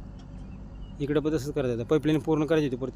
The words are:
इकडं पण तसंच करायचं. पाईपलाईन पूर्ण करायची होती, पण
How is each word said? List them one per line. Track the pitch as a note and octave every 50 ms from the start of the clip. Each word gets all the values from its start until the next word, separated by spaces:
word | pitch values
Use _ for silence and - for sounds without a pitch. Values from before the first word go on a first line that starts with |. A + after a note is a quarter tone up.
| - - - - - - - - - - - - - - - - - - - -
इकडं | C#3+ C3+ D3 D3+
पण | C#3 D#3 D#3
तसंच | D3 B2 D3 C#3+
करायचं. | D3+ C3+ B2 A#2+ A2+ A#2
पाईपलाईन | - D#3 D3+ B2+ D3+ D#3 D3+
पूर्ण | - D#3+ D#3 D3+ D#3
करायची | C#3 E3 D#3 D3+ C3+
होती, | B2+
पण | B2 C3 B2+ -